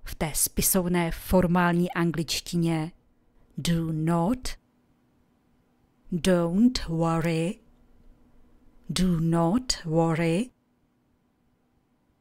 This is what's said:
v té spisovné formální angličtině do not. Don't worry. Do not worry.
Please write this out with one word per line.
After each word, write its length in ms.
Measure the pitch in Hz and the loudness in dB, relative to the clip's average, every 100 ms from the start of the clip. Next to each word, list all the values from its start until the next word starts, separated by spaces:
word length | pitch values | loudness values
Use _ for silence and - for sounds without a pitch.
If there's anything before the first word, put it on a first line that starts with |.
v 120 | - - | -14 -6
té 160 | 160 - | -4 -2
spisovné 760 | - - - 190 175 180 165 | -2 0 0 0 2 0 0
formální 800 | - - 190 180 180 175 175 180 | -4 0 2 4 2 2 2 0
angličtině 1000 | 175 170 156 - - - 175 165 160 156 - _ _ _ _ _ - | 0 -2 -2 -4 -6 -4 -2 0 0 -4 -10 _ _ _ _ _ -6
do 340 | 143 165 160 | -2 0 -2
not. 560 | 156 160 170 170 254 - - _ _ _ _ _ _ _ _ _ _ _ _ _ _ - | -2 0 0 0 -2 -6 -10 _ _ _ _ _ _ _ _ _ _ _ _ _ _ -8
Don't 760 | 175 190 175 170 185 247 254 - | -2 2 2 2 4 4 2 -4
worry. 720 | 160 165 165 170 160 165 - _ _ _ - - - _ - - - - - - | -2 0 0 0 0 -2 -6 _ _ _ -20 -20 -20 _ -20 -20 -20 -20 -16 -8
Do 300 | 165 185 165 | -2 0 2
not 540 | 165 170 165 233 254 - 160 | 2 2 2 2 0 -4 -2
worry. 640 | 165 165 160 165 170 254 - _ _ _ _ _ _ _ _ _ _ _ _ _ _ _ _ | 0 2 2 0 0 -4 -10 _ _ _ _ _ _ _ _ _ _ _ _ _ _ _ _